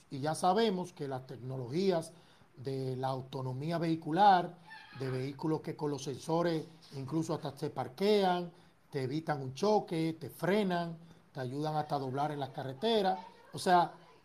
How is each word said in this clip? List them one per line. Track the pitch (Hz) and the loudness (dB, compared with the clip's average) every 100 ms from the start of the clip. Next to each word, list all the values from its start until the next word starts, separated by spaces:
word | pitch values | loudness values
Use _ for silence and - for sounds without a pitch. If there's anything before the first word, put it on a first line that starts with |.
| - | -12
Y | 139 | -4
ya | 143 | -4
sabemos | 131 180 202 226 185 180 | 2 4 6 4 2 -4
que | - 143 | -8 -6
las | 131 - | -6 -8
tecnologías | 123 127 131 117 160 196 165 160 - - - - - | -12 -8 -6 -4 0 2 2 0 -14 -20 -20 -20 -10
de | 131 135 131 127 | -6 -4 -4 -2
la | 131 | -2
autonomía | 131 135 139 131 127 151 170 | -4 -6 -6 -6 -4 -2 0
vehicular, | 165 160 156 170 202 180 165 - - - - - | 0 -2 0 6 8 8 4 -8 -18 -20 -16 -8
de | 135 | -4
vehículos | 127 135 135 156 156 | -2 -4 -4 -2 -2
que | 160 151 | -2 -6
con | 147 | -4
los | 139 | -4
sensores | 143 123 - 165 170 160 - - - 139 | -6 -10 -2 2 2 0 -4 -16 -16 -12
incluso | 131 160 160 | -4 -2 -2
hasta | 151 143 - | -2 -4 -6
se | 147 | -6
parquean, | 135 123 - 196 208 185 180 175 - - _ _ | -4 -6 0 4 4 4 2 -2 -10 -20 _ _
te | 143 | -4
evitan | 131 151 160 143 | -2 -4 -2 -4
un | 131 | -4
choque, | 135 202 214 208 165 160 160 | -2 2 2 2 -2 -2 -4
te | 165 | -10
frenan, | - 165 214 196 175 170 165 - - - | -4 0 2 2 0 -2 -8 -16 -20 -16
te | 143 | -8
ayudan | 127 143 151 156 | -6 -4 -2 -2
hasta | 151 143 | -2 -2
a | |
doblar | 135 135 151 | -2 -2 -2
en | 143 | -2
las | 135 | -6
carreteras. | - 131 131 220 220 190 190 - - - | -6 -8 -2 2 2 2 -2 -8 -20 -14
O | 156 | -4
sea, | 190 175 165 - - - | 4 6 6 -2 -20 -20